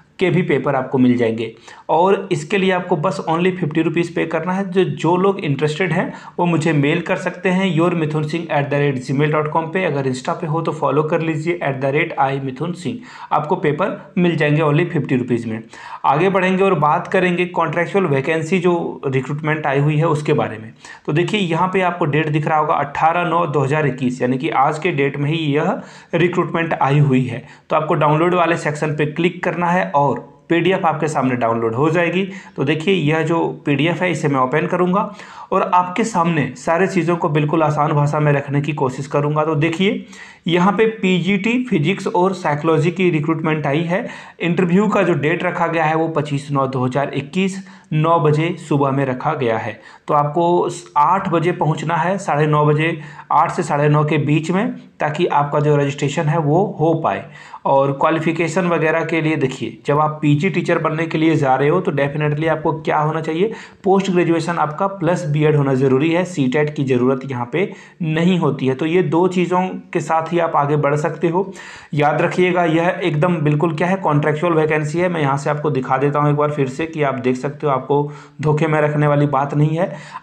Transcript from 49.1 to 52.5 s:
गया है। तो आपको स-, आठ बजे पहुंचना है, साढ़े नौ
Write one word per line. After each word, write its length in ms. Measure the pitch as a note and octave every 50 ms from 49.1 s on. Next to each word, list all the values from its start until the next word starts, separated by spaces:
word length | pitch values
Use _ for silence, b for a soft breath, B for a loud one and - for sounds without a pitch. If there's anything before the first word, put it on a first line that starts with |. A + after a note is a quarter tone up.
| B2 B2+ - D3+ D#3+
गया 240 | C#3+ C3 A2+ A2+
है। 220 | G#2+ A#2+ A#2 G#2 B B B B B B
तो 60 | - D#3
आपको 560 | D3 C#3+ D3 D3 F3 E3+ F3 F3 F3 - -
स-, 220 | - - - - -
आठ 320 | D3 D3 D#3+ F3+ G3 - F3
बजे 220 | E3 E3 D#3 F3+ F3
पहुंचना 420 | F3+ E3+ D3 D#3 - - D3+ E3+
है, 220 | D#3+ D#3+ F3 G3
साढ़े 280 | F#3+ F#3+ - D3+ D3 D3+
नौ 180 | D3+